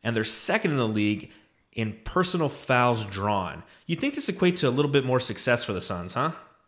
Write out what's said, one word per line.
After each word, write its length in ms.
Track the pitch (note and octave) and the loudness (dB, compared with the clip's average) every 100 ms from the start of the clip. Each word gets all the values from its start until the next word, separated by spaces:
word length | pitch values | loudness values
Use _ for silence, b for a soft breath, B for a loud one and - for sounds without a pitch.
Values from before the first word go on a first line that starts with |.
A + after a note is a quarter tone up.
And 120 | A#2 A2+ | -2 0
they're 80 | |
second 480 | A2 - - G#3 F#3 | 0 0 0 0 2
in 60 | C#3 | 2
the 100 | A2+ | 2
league 440 | G#2+ G#2 G#2 - b b b _ A#2 | 2 2 0 -6 b b b _ -4
in 220 | G#2+ G#2 - | -4 -6 -4
personal 440 | F3+ F3+ F3 C#3+ | -2 0 0 -2
fouls 560 | - - B2 B2 A2+ G#2 | -2 0 4 4 2 -2
drawn. 560 | G2 G#2 G2+ F2 - b b - | -2 0 0 -2 -8 b b -6
You'd 140 | E3 | -4
think 140 | C#4 C#4+ | -2 -2
this 140 | B3 | -4
equate 280 | F3+ F3+ F3+ | 2 2 2
to 100 | C3+ | 2
a 40 | |
little 180 | B2+ D3 | 2 2
bit 140 | C#3 C3 | 2 2
more 140 | B2+ | 0
success 440 | B2 G#2 - A#2+ | 0 -2 0 0
for 100 | - | 0
the 80 | F#2 | -4
Suns, 320 | - F2+ F2+ | -4 -6 -4
huh? 180 | A#2+ D#3 - - _ | -2 -2 -4 -16 _